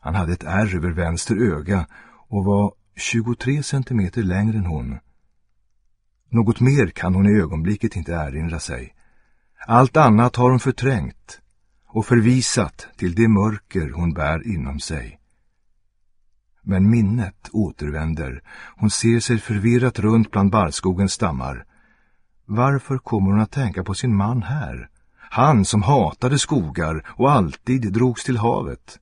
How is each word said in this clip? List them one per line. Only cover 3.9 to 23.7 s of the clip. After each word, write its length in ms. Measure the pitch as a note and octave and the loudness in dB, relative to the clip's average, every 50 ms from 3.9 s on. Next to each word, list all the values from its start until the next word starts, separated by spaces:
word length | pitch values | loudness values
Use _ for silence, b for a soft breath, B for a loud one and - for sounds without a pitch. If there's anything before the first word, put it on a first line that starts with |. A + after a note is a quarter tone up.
| C3 A2+ G2 F2+ - A#2+ A2+ | -2 -2 -2 -2 -2 -2 -2
längre 360 | F#2+ F2 F#2+ G2+ A2 A2 A2 | -2 0 0 0 0 0 -2
än 80 | G2 | -2
hon. 320 | F2 D#2+ D2+ B1 A#1+ - B1+ _ _ _ _ _ _ _ _ _ _ _ _ _ _ _ _ _ _ _ _ _ _ _ _ _ _ | -2 -4 -4 -6 -8 -10 -12 _ _ _ _ _ _ _ _ _ _ _ _ _ _ _ _ _ _ _ _ _ _ _ _ _ _
Något 300 | - A2+ A2+ G2+ A#2 - | 0 0 2 2 2 2
mer 260 | B2 B2+ C#3 D3 A#2 | 4 4 4 4 2
kan 280 | E2 - - - F2+ F#2 | 2 0 -4 -2 0 2
hon 120 | F#2 G2 | 4 4
i 140 | G#2 G#2 G#2+ | 4 4 4
ögonblicket 560 | F#2 D2 - D#2 D#2 F2+ G#2 G#2 - A2+ - | 2 0 -2 -4 -2 -2 -2 -2 -2 -4 -4
inte 160 | F#2+ D#2+ - E2+ | -4 -8 -6 -6
erinra 480 | E2+ D#2 C#2+ C2 D2+ D#2+ E2 D#2+ D#2 | -6 -6 -6 -6 -6 -6 -4 -6 -6
sig. 340 | - - B1+ A#1+ - - _ _ _ _ _ _ _ _ _ _ _ _ _ _ - | -8 -8 -10 -10 -10 -14 _ _ _ _ _ _ _ _ _ _ _ _ _ _ -6
Allt 300 | - A2+ A#2+ C3 C3 - | 2 4 4 4 6 4
annat 400 | D#3 D#3 B2+ A2 G#2 A#2 B2 - | 4 6 6 6 6 4 2 2
har 140 | - B2 B2 | 2 2 4
hon 100 | C3 B2 | 4 2
förträngt 800 | - C3+ C3 - - C3+ C3+ A2 C#2+ B1 - - _ - - - _ _ _ _ _ _ _ _ _ | 0 -2 -4 -2 -2 -2 -2 -2 -4 -6 -10 -16 _ -20 -20 -20 _ _ _ _ _ _ _ _ _
och 200 | _ - A2 G#2+ | _ -4 -4 0
förvisat 800 | - B2 A#2+ G#2+ A2+ B2+ C3 A#2 - - - G2+ D#2 - - - - - | 4 4 4 6 6 4 2 2 0 2 2 2 2 0 -12 -20 -20 -12
till 180 | _ - F2+ E2+ | _ -4 -4 2
det 140 | F#2 A2+ A2+ | 4 4 6
mörker 640 | A2 G2+ G2+ G#2+ G#2+ G2 _ _ - F#2 D#2+ C#2+ | 6 6 4 2 0 -4 _ _ -4 -4 -4 -4
hon 240 | A#1+ D#2 F2 E2+ D#2 | -4 -2 -2 -2 -2
bär 400 | - D2+ C#2+ D#2 E2 - - G#2 | 0 -2 -2 -2 -2 -4 -6 -6
inom 260 | E2+ C2 C2 C#2 D2 | -4 -4 -6 -6 -8
sig. 380 | - - E2 C#2+ A#1+ A#1 - _ _ _ _ _ _ _ _ _ _ _ _ _ _ _ _ _ _ _ _ _ _ _ _ _ _ _ _ _ _ | -8 -8 -8 -8 -10 -12 -16 _ _ _ _ _ _ _ _ _ _ _ _ _ _ _ _ _ _ _ _ _ _ _ _ _ _ _ _ _ _
Men 260 | - F#2+ F#2 F#2+ G#2 | -4 0 2 4 4
minnet 600 | A2+ A#2+ A2 F#2+ A2 B2 A2+ F#2 - _ _ - - | 4 4 4 2 0 -2 -4 -4 -8 _ _ -8 -4
återvänder. 880 | G#2+ A2 E2 - _ D2+ D2 D2+ D#2 D#2 D#2+ D#2+ D2+ D#2 C2+ B1+ C2+ B B B B B B B | -2 -2 -2 -4 _ -8 -8 -6 -4 -4 -4 -4 -4 -6 -8 -10 -12 B B B B B B B
Hon 140 | B - G#2+ | B -2 -2
ser 300 | - - - A2+ A2+ A#2 | -2 2 2 2 2 2
sig 180 | A2 - B2 A2 | 2 0 -2 -2
förvirrat 600 | - - A2+ G2+ F#2+ A#2 A#2 B2 A#2+ B2+ - - | -2 -4 -4 0 2 2 2 2 2 0 -2 0
runt 320 | F#2 G#2+ A2+ A2+ A2 - | 0 2 4 4 2 2
bland 200 | - G#2 G2 G2+ | 0 0 2 2
barrskogens 600 | F#2 A2+ G2 E2 D2 - - F#2+ F#2 F2 G2 F#2+ - | 2 2 0 0 -4 -4 -2 -2 0 0 0 -2 -2
stammar. 520 | - - F#2+ D2+ C2 B1+ C2 C2+ A1+ - _ _ _ _ _ _ _ _ _ _ _ _ _ _ _ _ | -2 -4 -4 -4 -4 -6 -8 -8 -10 -14 _ _ _ _ _ _ _ _ _ _ _ _ _ _ _ _
Varför 520 | _ G#2+ A2 B2 C3+ C#3 C3+ - - C#3 B2+ | _ -2 0 0 2 0 0 -2 -4 -6 -6
kommer 320 | _ - - G#2+ F#2+ F#2+ | _ -2 -2 0 2 2
hon 100 | G2 G#2 | 4 2
att 100 | A2 G#2+ | 2 0
tänka 340 | - C#3 C#3 A2 | -2 -4 -4 -4